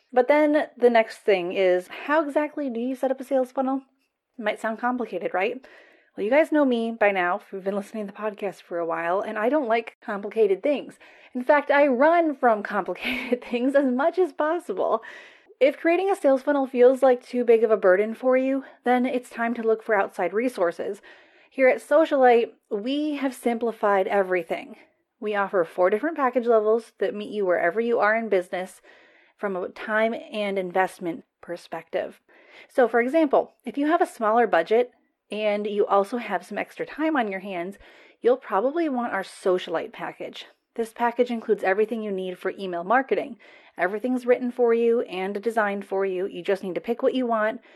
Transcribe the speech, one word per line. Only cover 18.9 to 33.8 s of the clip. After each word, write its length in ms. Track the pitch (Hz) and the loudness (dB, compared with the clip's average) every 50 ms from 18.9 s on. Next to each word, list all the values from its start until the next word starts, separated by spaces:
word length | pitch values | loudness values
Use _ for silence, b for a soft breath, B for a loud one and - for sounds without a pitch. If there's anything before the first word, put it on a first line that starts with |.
| 247 247 247 | 2 2 2
it's 240 | 262 - 247 247 - | 0 -2 -4 -6 -8
time 240 | - - 233 233 240 | -8 -6 -4 -4 -4
to 80 | 240 220 | -2 0
look 180 | 226 220 220 | 0 0 0
for 140 | - - 220 | 0 0 0
outside 400 | 196 196 - - - 185 170 185 | 0 0 0 -2 -4 -4 -2 -2
resources. 680 | 214 240 262 247 - 185 170 170 - 175 - 202 - B B B B B B B B B B | -2 -2 -2 -2 0 -2 -2 -2 -4 -6 -8 -8 -10 B B B B B B B B B B
Here 200 | _ - 262 254 | _ 2 4 4
at 120 | - 226 | 4 2
Socialite, 720 | - - 294 302 320 302 302 269 262 247 240 233 233 - - _ _ - | 0 2 4 4 4 4 4 4 6 6 6 6 4 0 -6 _ _ -8
we 460 | 240 202 202 247 277 294 302 302 294 | -6 -6 -4 -4 -4 -2 -2 -4 -4
have 200 | 277 269 277 247 | -4 -4 -4 -4
simplified 760 | - - 240 233 226 240 233 220 - - 208 202 196 190 208 | -4 -4 -4 -2 -2 -2 -4 -4 -2 0 2 2 2 2 2
everything. 680 | 208 202 190 185 185 180 165 - 180 165 - - 220 - - _ _ _ _ _ _ _ | 0 0 0 2 0 -2 -2 -4 -6 -8 -8 -12 -18 -20 -20 _ _ _ _ _ _ _
We 160 | - 214 208 | -8 -4 -2
offer 280 | 202 196 190 214 190 165 | -2 -2 0 0 0 0
four 240 | 160 - - 180 185 | 0 0 0 2 2
different 280 | 208 214 247 311 339 | 2 0 -2 -4 -2
package 300 | 302 277 247 247 254 226 | -2 -2 0 0 0 2
levels 460 | 233 233 220 208 214 220 233 233 - _ - | 4 4 4 4 2 2 0 -2 -6 _ -4
that 160 | 208 185 190 | -4 -4 -4
meet 160 | 208 208 - | -6 -10 -8
you 160 | - 208 202 | -6 -2 0
wherever 340 | 180 175 - - 175 175 214 | 0 0 2 0 0 0 0
you 200 | 233 233 233 - | 0 0 0 2
are 160 | 190 208 214 | 2 2 0
in 120 | 226 226 220 | 0 0 0
business 520 | 202 185 180 - - 180 185 190 - - b b b b b b b b b b b | 0 0 0 -2 -6 -8 -8 -10 -14 -20 b b b b b b b b b b b
from 180 | _ - 202 190 | _ -8 -6 -6
a 140 | 180 185 - | -6 -8 -8
time 480 | - - - - 214 214 220 226 233 - - - - | -10 -12 -8 -4 0 0 0 0 -2 -4 -10 -10 -8
and 260 | 214 208 202 196 190 | -6 -6 -4 -4 -4
investment 640 | 185 180 175 196 190 180 - - 185 170 165 - - _ _ _ | -4 -2 0 0 0 -2 -2 -6 -8 -8 -8 -8 -12 _ _ _
perspective. 800 | - - 170 175 - - - 165 165 _ - 185 - - - _ _ B B B B B B B B B | -14 -14 -14 -14 -12 -12 -14 -14 -10 _ -6 -6 -6 -8 -10 _ _ B B B B B B B B B
So, 180 | _ - 254 | _ 2 2
for 140 | 226 - 240 | 4 4 2
example, 540 | 240 254 269 330 320 277 - 180 - - _ _ _ | 0 2 2 2 2 4 4 2 0 0 _ _ _
if 140 | 240 208 | -10 -6
you 80 | 285 | -2